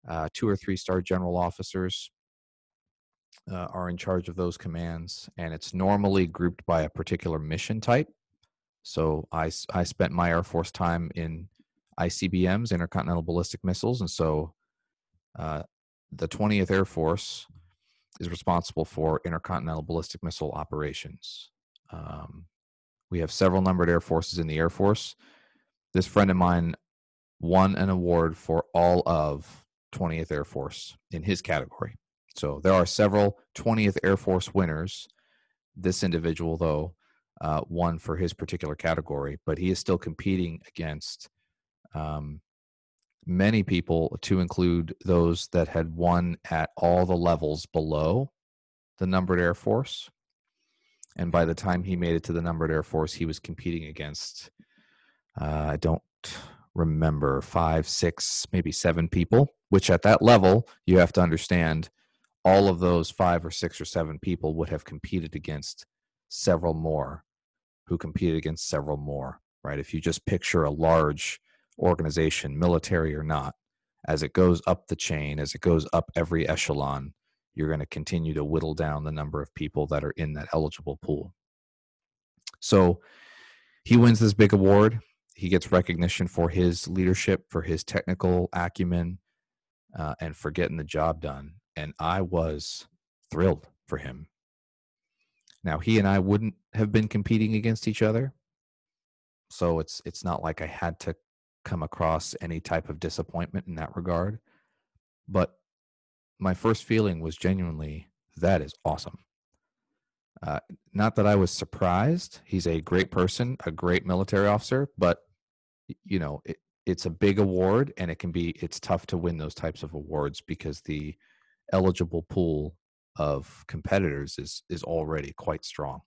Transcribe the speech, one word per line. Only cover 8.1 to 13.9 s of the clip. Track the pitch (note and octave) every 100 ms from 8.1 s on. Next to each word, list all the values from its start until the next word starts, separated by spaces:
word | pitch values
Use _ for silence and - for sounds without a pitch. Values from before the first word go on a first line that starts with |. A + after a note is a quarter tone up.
| _ _ _ _ _ _ _
So | - - D#2+ D2+ D#2
I | E2 D#2+
s-, | - -
I | F#2
spent | F2 - F2+
my | E2+ F2
Air | E2+
Force | F2+ E2+ E2
time | - F2 E2+ E2
in | E2+ D#2+ D#2+ F2+ _ _ _ _ -
I | E2+
C | - F#2+
B | F2+ F2+
Ms, | G2+ A#2
intercontinental | F2+ E2+ F#2+ D2 E2+
ballistic | D#2+ E2+ E2+ -
missiles, | F#2 F2+ G#2+